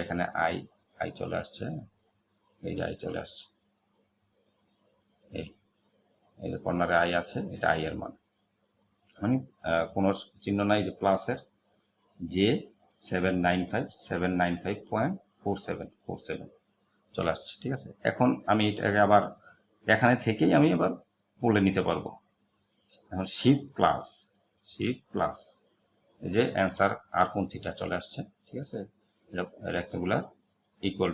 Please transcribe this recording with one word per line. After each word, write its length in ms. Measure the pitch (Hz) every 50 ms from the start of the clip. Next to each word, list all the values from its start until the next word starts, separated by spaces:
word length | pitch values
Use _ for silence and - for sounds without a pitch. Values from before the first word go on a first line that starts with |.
| 87
এখানে 200 | - 85 87 90 - - - 82
আই, 100 | 82 87 95 - - _ _ _ _ _ -
আই 80 | 87 85 - -
চলে 160 | 98 87 85 85
আসছে, 240 | 85 - - - - - 160 151 110 - _ _ _ _ _ _ _ _ _ _ _ _ _ _
এই 120 | 92 90 85 87
যে 40 | 87 82
আই 80 | - - -
চলে 160 | 90 85 85 -
আসছে, 180 | - - - - - _ _ _ _ _ _ _ _ _ _ _ _ _ _ _ _ _ _ _ _ _ _ _ _ _ _ _ _ _ _ _ _ _ _ _ - - -
এই, 80 | - - - _ _ _ _ _ _ _ _ _ _ _ _ _ _ _ _ - -
এই 60 | 90
যে 60 | 85 - -
কর্নারে 300 | 92 90 87 87 85 87 85 87
আই 80 | 87 87 87
আছে, 160 | 87 - - - 196 190 117
এটা 120 | 98 85 80 80
আই 80 | 80 78 80
এর 60 | 78 78
মান, 120 | 76 - - _ _ _ _ _ _ _ _ _ _ _ _ _ _ _ _ _ _ - - -
মানে, 160 | 101 113 127 131 131 - _ _ - 82
আহ, 160 | 85 82 82 - -
কোনো 140 | 98 95 98 98 - - - - - -
চিহ্ন 160 | 101 101 101 101 101
নাই 80 | 104 107 95 92
যে 40 | - -
প্লাসের, 380 | 95 98 95 95 - - 127 - - _ _ _ _ _ _ _ _ _ _ _ _ _ _ -
যে 300 | - - - 92 98 110 139 208 - - _ _ _ _ - - - -
সেভেন 280 | 95 90 90 92 92 90 87 87
নাইন 140 | 87 90 90 -
ফাইভ, 140 | 101 110 147 - - - - -
সেভেন 240 | 92 85 90 90 92 90
নাইন 120 | 87 87 87 85 -
ফাইভ 140 | 92 107 - - -
পয়েন্ট 240 | 110 110 120 160 196 - _ _ _ _
ফোর 160 | - 101 98 - -
সেভেন 220 | - 87 - - - _ _ _
ফোর 140 | - 90 87 - -
সেভেন 200 | 78 - - - _ _ _ _ _ _ _ _ _ _ _ _ -
চলে 140 | - 87 82 78
আসছে, 180 | - - - - -
ঠিক 100 | - 123 139 135
আছে? 120 | - - - _ - 117
এখন 200 | - - 123 127 127 - - -
আমি 120 | 104 110 107 107
এটাকে 280 | 101 - - 104 101 104 104 98
আবার 160 | 104 101 98 101 - - _ - - _ _ _ _ _ - -
এখানে 280 | 107 104 127 120 127 123 -
থেকেই 260 | 113 110 - 156 180 170 147
আমি 100 | 147 165 180 165
আবার 140 | 170 - - - - _ _ _ _ _ _ -
বলে 180 | - 117 107 104 98 98
নিতে 140 | 95 95 87 85
পারবো। 220 | 85 76 - - - - _ _ _ _ _ _ _ _ _ _ _ _ _ _ - - _ -
এখন 160 | 95 90 95 - - -
শিফট 260 | - 127 143 139 - - - -
প্লাস, 280 | 98 80 71 - - - - - - - - - _ _ _ _ _ -
শিফট 360 | - - 95 113 131 - _ _ -
প্লাস, 240 | 101 90 - - - - - - - - _ _ _ _ _ _ _ _ _ _ -
এই 100 | - 92 87
যে 80 | 110 127 - -
অ্যান্সার 360 | - 95 92 - - 98 101 110 - - _ - 85
আর 80 | 92 - -
কোণ 100 | 101 95 92
থিটা 200 | - 92 - - 82 -
চলে 140 | 95 87 90 87
আসছে, 200 | - - - - - - _ _ _ -
ঠিক 100 | - 127 147
আছে? 160 | - - 107 95 - _ _ _ _ _ _ _ -
এটা 140 | - 87 87 - - - - 90 85 87
রেক্ট্যাঙ্গুলার 460 | - - - 90 87 90 110 151 - - _ _ _ _ _ _ _ _ _ - - 98
equal 240 | - - 92 87